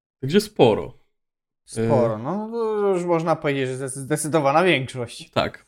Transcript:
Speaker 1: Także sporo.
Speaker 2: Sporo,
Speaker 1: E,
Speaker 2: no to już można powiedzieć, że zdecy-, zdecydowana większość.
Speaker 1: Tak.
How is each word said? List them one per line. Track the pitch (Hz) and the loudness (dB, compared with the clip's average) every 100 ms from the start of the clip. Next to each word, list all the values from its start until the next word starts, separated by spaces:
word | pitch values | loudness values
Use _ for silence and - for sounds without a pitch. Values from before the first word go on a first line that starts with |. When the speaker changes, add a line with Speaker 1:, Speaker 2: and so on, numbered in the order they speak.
| _ _ | _ _
Speaker 1:
Także | 135 196 | 0 2
sporo. | 208 - 127 98 69 - _ _ _ _ _ _ | 2 4 4 4 -2 -14 _ _ _ _ _ _
Speaker 2:
Sporo, | - 117 113 123 113 | -10 -4 2 2 2
Speaker 1:
E, | 107 | -2
Speaker 2:
no | 127 202 220 | -4 -6 -6
to | 233 226 214 202 | -4 -2 0 0
już | 180 | 0
można | 175 165 165 156 | 0 0 0 -2
powiedzieć, | 151 139 131 | -2 -2 -2
że | 131 | -4
zdecy-, | 135 131 | -8 -10
zdecydowana | 131 147 151 160 139 156 | -4 -4 0 2 4 4
większość. | 185 139 127 131 117 - - | 4 2 -2 -8 -10 -10 -6
Speaker 1:
Tak. | - 73 - | -2 -2 -6